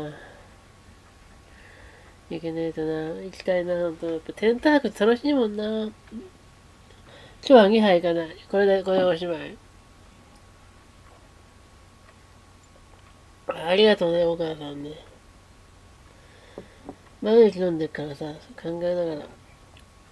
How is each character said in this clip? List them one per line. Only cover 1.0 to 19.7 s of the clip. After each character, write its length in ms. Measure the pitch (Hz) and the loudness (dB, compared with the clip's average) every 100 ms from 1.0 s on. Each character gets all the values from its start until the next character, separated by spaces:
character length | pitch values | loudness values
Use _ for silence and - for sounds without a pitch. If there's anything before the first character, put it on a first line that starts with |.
| - - - - - - - - - - - - - | -20 -20 -20 -20 -20 -20 -20 -20 -20 -20 -20 -20 -14
行 120 | 170 | -10
け 100 | 165 | -8
ね 160 | 160 165 | -6 -6
え 60 | |
と 80 | 160 | -4
な。 400 | 156 160 156 180 | -6 -4 -6 -10
行 100 | 190 | -12
き 120 | 180 | -10
た 140 | - 180 | -4 -2
い 80 | 175 | -2
な、 100 | 175 | -2
ほ 140 | 175 | -4
ん 80 | 165 | -6
と。 100 | 165 | -6
や 100 | 160 | -6
っ 20 | |
ぱ 120 | - | -8
テ 180 | - 214 | -4 0
ン 80 | 240 | 0
ト 100 | 311 | 2
泊 240 | 294 233 - | 2 0 -2
楽 180 | 208 240 | 0 0
し 120 | 285 | 0
い 40 | |
も 140 | 285 220 | 0 -2
ん 80 | 208 | -4
な。 80 | 214 220 | -6 -6
今 80 | 214 - - 220 370 - - - - - - - - - - - | -6 -12 -18 -18 -18 -20 -20 -20 -20 -20 -20 -20 -20 -20 -20 -8
日 100 | - | 6
は 140 | 262 196 | 8 8
二 140 | 226 | 6
杯 200 | 214 175 | 4 4
行 60 | 175 | 2
か 60 | |
な 120 | 170 160 | -2 -4
い。 100 | 170 - | -10 -4
こ 80 | 196 | 0
れ 80 | 202 | 2
で、 180 | 190 | 2
こ 80 | 190 | 2
れ 60 | 185 | 0
で 60 | |
お 120 | 185 165 | 2 0
し 100 | 180 | -2
ま 100 | 160 | -6
い。 220 | 147 208 - - - - - - - - - - - - - - - - - - - - - - - - - - - - - - - - - - - - - - - | -8 -16 -20 -20 -20 -20 -20 -20 -20 -20 -20 -20 -20 -20 -20 -20 -20 -20 -20 -20 -20 -20 -20 -20 -20 -20 -20 -20 -20 -20 -20 -20 -20 -20 -20 -20 -20 -20 -20 -20 -12
あ 280 | 160 156 185 | -8 -2 4
り 100 | 214 | 4
が 100 | 208 | 4
と 140 | 175 | 2
う 20 | |
ね、 120 | 170 | 0
お 120 | 170 165 | 0 -2
母 200 | 160 156 | -4 -8
さ 160 | 147 | -12
ん 120 | 143 | -12
ね。 80 | 147 156 - - - - - - - - - - - - - - - - - - - - - - | -14 -16 -20 -20 -20 -20 -20 -20 -20 -20 -20 -20 -20 -20 -20 -20 -20 -20 -20 -20 -20 -20 -20 -8
毎 300 | 208 226 220 | 2 6 6
日 80 | 185 | 4
飲 120 | 185 | -2
ん 60 | 165 | -2
で 80 | 156 | -6
っ 40 | |
か 140 | - | -8
ら 120 | 151 143 | -10 -8
さ、 100 | 156 151 - - | -10 -12 -18 -14
考 180 | 165 170 | -10 -6
え 120 | 175 175 | -4 -2
な 100 | 170 | -4
が 100 | 151 | -6
ら。 120 | - - - - - | -12 -20 -20 -20 -20